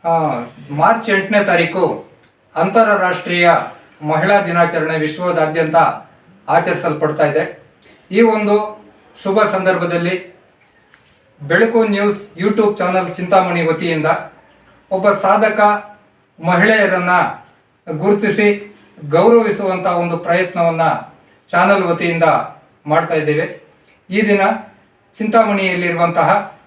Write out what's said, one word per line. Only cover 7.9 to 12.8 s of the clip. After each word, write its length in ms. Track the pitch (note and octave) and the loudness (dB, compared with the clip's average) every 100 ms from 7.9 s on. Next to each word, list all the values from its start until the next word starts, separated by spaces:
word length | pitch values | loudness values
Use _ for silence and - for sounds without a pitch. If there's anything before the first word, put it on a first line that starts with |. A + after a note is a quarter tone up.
| _ _ | _ _
ಈ 100 | F#3+ | 2
ಒಂದು 640 | A#3 A3 G#3 G#3 G3+ - - _ _ - | 2 2 0 0 -2 -10 -20 _ _ -10
ಶುಭ 200 | F#3+ G3+ | -2 0
ಸಂದರ್ಭದಲ್ಲಿ 960 | G3 F#3+ F#3 F3 E3+ E3+ E3+ F#3 - - _ _ _ _ _ _ _ _ _ _ | 2 0 0 0 -2 -2 -2 -4 -8 -20 _ _ _ _ _ _ _ _ _ _
ಬೆಳಕು 420 | C#3+ F3 A3+ A#3 | -2 2 4 2
ನ್ಯೂಸ್ 540 | A3 G3+ G3+ G3+ - E3 | 0 0 0 -2 -10 -4
YouTube 380 | G3+ G#3 G#3 | -2 2 0
ಚಾನೆಲ್ 380 | G#3 | 0